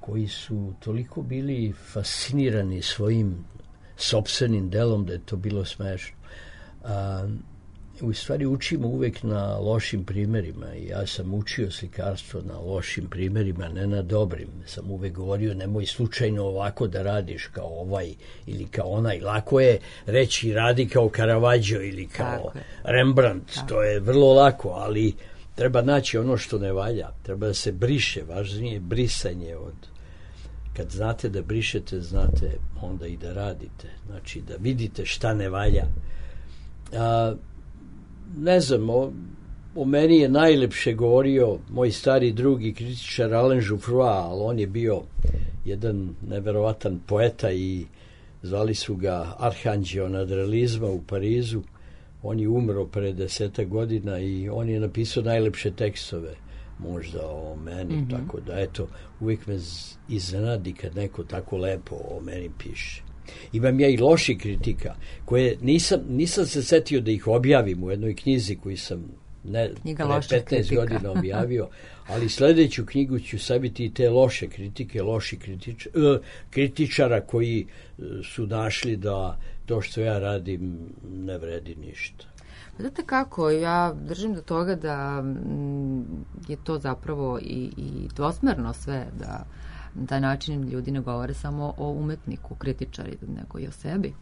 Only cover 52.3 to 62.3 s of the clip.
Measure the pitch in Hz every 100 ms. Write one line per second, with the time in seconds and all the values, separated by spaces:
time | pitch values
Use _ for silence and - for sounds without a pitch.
52.3 | 110 107 120 113 101 92 104 101 92 95
53.3 | - 104 101 98 104 113 110 98 92 95
54.3 | 95 98 107 117 110 107 113 113 - 113
55.3 | 113 110 98 104 92 107 98 - 87 82
56.3 | 76 - - - - 82 87 82 85 78
57.3 | 78 78 78 80 87 90 156 127 123 139
58.3 | - - 87 98 - 90 - - - 110
59.3 | 110 - 98 82 - - - - 107 90
60.3 | 95 110 113 90 87 87 87 101 - 85
61.3 | 92 - 95 92 95 - - - - 85